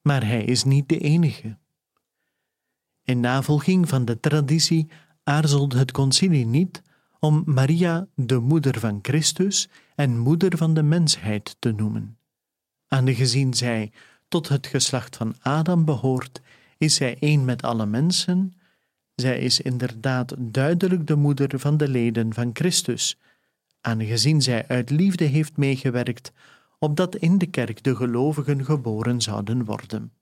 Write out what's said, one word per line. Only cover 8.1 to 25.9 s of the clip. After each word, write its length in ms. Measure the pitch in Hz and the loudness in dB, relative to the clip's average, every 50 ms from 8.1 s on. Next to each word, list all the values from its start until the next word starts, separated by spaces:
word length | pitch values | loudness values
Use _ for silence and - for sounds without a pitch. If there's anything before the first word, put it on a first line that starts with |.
| _ | _
de 240 | - 127 117 131 123 | -6 -2 0 0 2
moeder 400 | 117 131 156 160 139 135 127 113 | 2 4 2 4 2 2 0 0
van 200 | 110 113 104 104 | -2 -2 -4 -4
Christus 680 | - - 127 160 151 - - - 185 202 196 - - _ _ - _ _ _ | -4 0 0 2 0 0 0 0 -2 0 0 -2 -6 _ _ -20 _ _ _
en 220 | - 143 131 120 | 0 0 0 0
moeder 400 | 117 117 131 160 170 196 190 175 | 0 2 2 2 4 2 2 2
van 160 | 160 165 160 160 | 2 2 2 4
de 100 | 160 151 | 4 4
mensheid 720 | 147 160 180 165 151 - - - 104 107 104 - - - _ | 4 4 4 2 2 0 -2 -2 -4 -4 -4 -6 -10 -16 _
te 120 | - 120 | -2 -2
noemen. 460 | 107 101 107 107 110 110 107 104 110 _ _ _ _ _ _ _ _ _ _ _ _ _ _ | -2 0 -4 -4 -4 -6 -8 -10 -16 _ _ _ _ _ _ _ _ _ _ _ _ _ _
Aangezien 680 | _ 139 135 127 131 127 110 131 123 113 135 139 131 120 | _ 0 2 2 2 2 2 0 0 0 0 0 0 -2
zij 380 | - 123 123 117 110 107 107 _ - - _ _ _ _ | -2 -2 -2 -2 -2 -4 -6 _ -20 -20 _ _ _ _
tot 200 | _ - 170 151 | _ -4 -4 -2
het 200 | - 143 135 - | 0 -2 -2 -2
geslacht 500 | - - 135 - - - 127 - - - | -4 -2 -2 -2 0 -2 -4 -6 -8 -10
van 180 | - 117 110 113 - | -6 -6 -6 -6 -6
Adam 440 | _ 135 143 156 160 170 180 170 160 | _ -2 0 0 0 2 2 2 2
behoort, 560 | 156 143 110 131 135 131 127 - - _ - _ _ - _ _ _ _ | 2 0 0 0 0 0 -2 -4 -8 _ -20 _ _ -20 _ _ _ _
is 180 | _ 156 156 - | _ 0 0 2
zij 220 | - 139 123 - - | 0 0 -2 -2 0
één 260 | 151 151 151 147 131 | 0 2 2 2 2
met 160 | 127 123 120 | 0 -2 -2
alle 240 | - 120 117 113 110 | -2 -2 -2 0 -2
mensen. 680 | 104 107 120 151 175 180 - - - 180 185 196 185 - _ _ _ _ _ _ _ _ _ _ _ _ | -2 0 0 0 0 0 0 -2 0 0 0 -2 -2 -6 _ _ _ _ _ _ _ _ _ _ _ _
Zij 240 | - 123 127 123 - | -4 -2 -2 0 0
is 220 | 131 127 - - | 0 0 -2 0
inderdaad 720 | - 135 127 123 127 120 113 110 110 139 131 127 123 127 135 | -2 -4 -4 -4 -4 -6 -8 -4 -4 -2 -2 -2 -4 -6 -8
duidelijk 720 | 135 123 113 107 131 131 151 175 170 196 185 185 180 156 | -8 -8 -4 -2 0 0 0 2 0 0 0 0 -2 0
de 80 | 147 156 | 0 0
moeder 440 | 147 147 143 143 135 143 135 - 131 | 2 2 2 2 0 -2 -2 -2 -4
van 180 | - 147 151 | -2 0 0
de 100 | 151 151 | 2 0
leden 460 | 143 131 123 117 117 113 117 113 113 110 | 0 0 0 0 0 0 0 -2 -2 -2
van 160 | - 120 120 113 | -4 -4 -4 -2
Christus, 680 | - 147 185 175 - - - 117 120 - - - _ _ _ _ _ _ _ _ _ _ _ _ _ | -2 -2 0 0 0 -2 -2 -4 -4 -4 -6 -6 _ _ _ _ _ _ _ _ _ _ _ _ _
aangezien 600 | - 120 113 113 113 107 117 113 104 147 160 151 | -4 -4 -2 -2 -2 -2 -2 0 2 2 2 2
zij 260 | 131 131 120 113 110 | 2 0 0 -2 -2
uit 220 | - 131 123 120 123 | -2 -2 -2 -2 0
liefde 340 | 143 156 190 196 180 170 170 | 0 2 2 2 2 2 0
heeft 340 | 147 135 156 151 151 - | 2 2 0 0 0 -2
meegewerkt, 720 | - 143 135 135 131 - 135 | -2 0 0 0 0 -2 -2